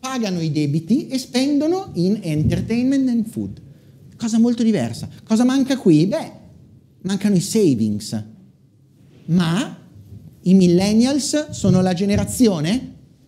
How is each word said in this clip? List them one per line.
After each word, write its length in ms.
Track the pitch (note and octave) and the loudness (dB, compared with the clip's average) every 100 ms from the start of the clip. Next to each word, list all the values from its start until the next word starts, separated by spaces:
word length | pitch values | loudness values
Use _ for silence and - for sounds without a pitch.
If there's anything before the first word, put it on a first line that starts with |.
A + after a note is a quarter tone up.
pagano 400 | C4 C4 A3 F3+ | -6 -4 -4 -2
i 100 | D#3+ | -2
debiti 580 | D3+ D3 D3+ D#3+ B3 - | -2 -2 -2 0 -2 0
e 100 | C4 | -8
spendono 720 | - B3 C4+ C#4+ D4+ F#4 G4 | -4 -2 0 0 0 -2 -4
in 240 | - F3+ G#3+ | -2 -2 -2
entertainment 880 | F3+ D3+ D3+ G3 - A#3 B3+ C#4 C4 | -2 -2 0 0 -2 -2 0 0 0
and 180 | A#3 A3 | -2 -4
food. 340 | - G2 - - - - - - - | -6 -10 -10 -20 -20 -20 -20 -20 -10
Cosa 220 | A3+ A3+ | -2 2
molto 240 | A#3 A#3+ | 2 2
diversa. 460 | A3+ G3+ A#2 - - - | 0 0 -2 -6 -12 -16
Cosa 200 | - A3 | -2 2
manca 320 | B3 C4+ C4+ C4+ | 2 2 0 0
qui? 300 | G3+ D3+ F3 | 4 4 4
Beh, 260 | D4 C4+ - - - - - _ _ | -2 -8 -16 -20 -20 -20 -20 _ _
mancano 320 | F#3 G3 G#3 | -6 -2 0
i 60 | F#3+ | 0
savings. 840 | D#3+ A3+ F#3+ B2 A2 G#2 - A2 G#2+ - - _ _ _ _ _ _ - - | 0 2 2 2 0 -2 -6 -8 -10 -18 -20 _ _ _ _ _ _ -20 -2
Ma 520 | E3+ E3+ E3+ D#4 - - - - - - - | 0 0 -2 -4 -10 -20 -20 -20 -20 -20 -8
i 120 | - | 4
millennials 960 | F#3+ F3+ F3 G3 A3 B3 C#4+ C#4 D4+ D4+ | 4 6 4 2 2 2 0 -2 -4 -4
sono 300 | - G3 F#3 | -4 2 2
la 140 | F#3 | 2
generazione, 1000 | F3+ G3+ G#3 G3+ - A#3 F3 D3+ A#3+ - - - _ | 0 0 -2 -2 2 2 2 -2 -4 -6 -18 -20 _